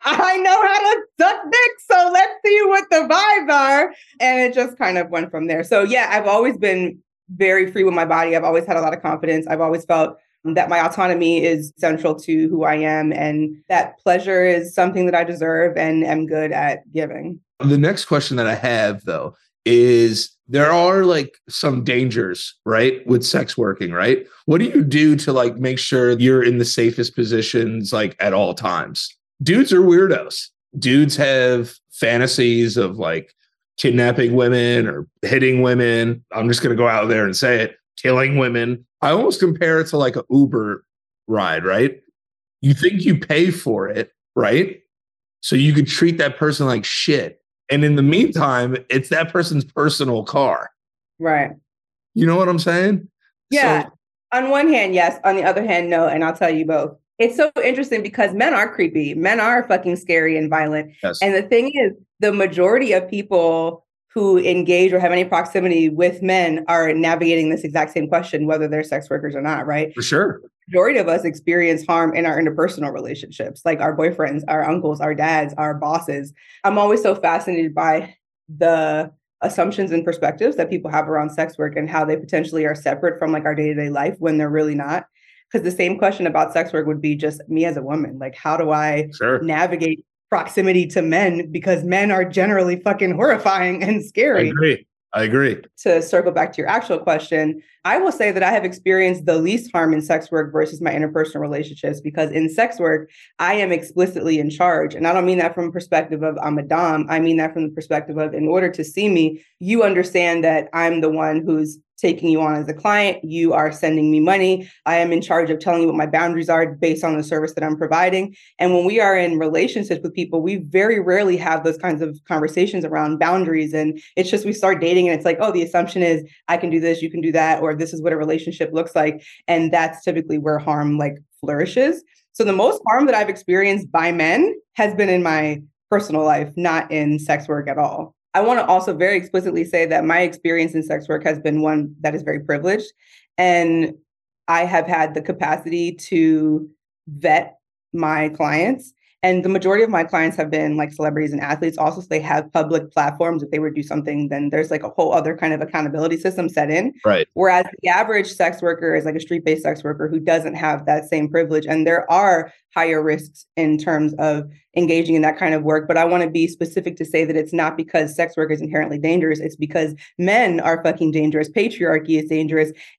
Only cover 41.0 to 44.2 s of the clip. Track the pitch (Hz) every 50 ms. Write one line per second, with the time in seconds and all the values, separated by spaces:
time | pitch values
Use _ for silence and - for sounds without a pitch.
41 | _ _ _ _ _ - 110 104 95 85 80 82 85 92 95 107 131 139 - -
42 | _ _ _ _ _ _ _ _ _ _ _ _ 139 139 139 - 165 180 208 180
43 | - 247 165 - - - 151 160 175 180 170 - - 131 110 98 98 98 107 107
44 | 107 - _ _